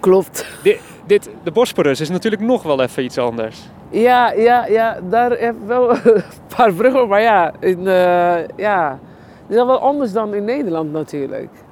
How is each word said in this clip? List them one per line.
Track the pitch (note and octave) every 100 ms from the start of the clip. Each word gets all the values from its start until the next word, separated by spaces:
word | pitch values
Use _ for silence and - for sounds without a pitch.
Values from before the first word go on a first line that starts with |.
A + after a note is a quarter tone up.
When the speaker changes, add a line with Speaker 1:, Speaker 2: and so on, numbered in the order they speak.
Speaker 1:
Klopt. | F#3+ F#3 F#3 - - -
Speaker 2:
Di-, | F#3 G#3 - - -
dit, | G3+ - -
de | -
Bosporus | D#3+ A#3+ - D3 C3
is | D3+
natuurlijk | F3+ A3+ G#3
nog | A3 B3+
wel | E3 C#3
even | B2+ -
iets | B2+ B2+
anders. | A#2+ A#2 A2 - - - -
Speaker 1:
Ja, | G3 A#3+ B3 A#3+
ja, | F#3+ A3+ B3 A3+
ja, | G#3+ A3+ - F3+
daar | A3+ A#3+
heb | A#3+ A#3
ik | A3+ G#3
wel | B3 B3
<laughs> | A#3+
een | A#3 G#3+ - - - -
paar | A#3
bruggen, | E3+ A#3+ C4 A#3+
maar | G3
ja, | A3+ G#3 E3 -
in, | F3 F3+ F#3
eh, | F#3 F3+ F3 F3 F3 D#3 -
ja, | G#3 G3 D3+ C3 - - - - -
het | G#3+
is |
wel | B3 C4
anders | C4 C#4+ B3+
dan | G3 G#3+
in | G#3
Nederland | G#3 C4+ A#3+ E3 D#3
natuurlijk. | D#3 D3+ D3 C3+ G#2+ A#2 - -